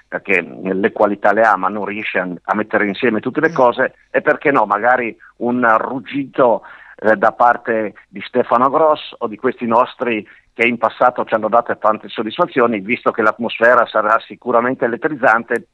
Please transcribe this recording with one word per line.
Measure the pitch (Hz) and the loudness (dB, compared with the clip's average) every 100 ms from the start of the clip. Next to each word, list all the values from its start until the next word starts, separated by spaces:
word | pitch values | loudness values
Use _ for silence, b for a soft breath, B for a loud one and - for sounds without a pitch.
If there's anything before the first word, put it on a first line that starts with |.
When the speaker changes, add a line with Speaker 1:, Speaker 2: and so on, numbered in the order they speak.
| - | -12
Speaker 1:
perché | 90 - 92 | -10 -2 -2
le | 78 60 92 95 107 | -2 -8 -4 -2 -2
qualità | - 104 101 107 | 2 0 2 0
le | 104 | 4
ha, | 113 95 | 4 2
ma | 95 | -2
non | 104 98 | -4 -8
riesce | 104 104 98 | -8 -6 -4
a, | 92 82 | -4 -8
a | - | -4
mettere | 101 107 107 104 | -4 0 -2 -2
insieme | 92 123 107 | -2 -2 -2
tutte | 127 - | -4 -2
le | 160 | -2
Speaker 2:
Mm. | |
Speaker 1:
cose, | 165 123 117 123 _ b | 2 2 2 -4 _ b
e | 131 | -2
perché | 151 139 147 | 0 0 2
no, | 139 104 | 2 2
magari | 101 117 123 117 - B - | 0 2 0 -2 -10 B -6
un | 120 123 117 110 | -4 0 2 2
ruggito, | - 262 - 139 131 - 123 101 B B B B | 0 -8 -8 -8 -6 0 2 2 B B B B
eh, | 107 104 | 0 2
da | 113 | 2
parte | - 123 117 - 113 104 - B | 4 2 2 -2 -4 -4 -10 B
di | 98 | -16
Stefano | - 127 - 120 135 | -6 -2 2 2 2
Gross | 143 156 151 - - | 2 2 0 -4 -10
o | 117 | -10
di | 107 | -4
questi | 127 - 117 | -6 -4 0
nostri | 113 123 - 120 110 - b b | 2 0 -2 -4 -4 -8 b b
che | - | -2
in | 117 117 | -2 0
passato | 110 - 123 123 | -2 2 0 0
ci | 113 | -4
hanno | 113 107 | -2 0
dato | 117 - 101 | 0 0 -2
tante | 107 107 104 | 0 -2 -6
soddisfazioni, | - 110 - 175 135 120 107 | -8 -6 -2 -2 2 0 0
visto | 95 120 127 | -4 -2 -2
che | - | 2
l'atmosfera | 107 - 117 - 117 123 107 | 0 0 -6 2 4 4 2
sarà | 110 107 113 | 0 2 0
sicuramente | - 107 117 117 120 131 | -2 -12 -2 0 0 -2
elettrizzante | 120 113 - 143 107 113 - 117 - | -4 -4 -6 -2 2 2 0 -6 -6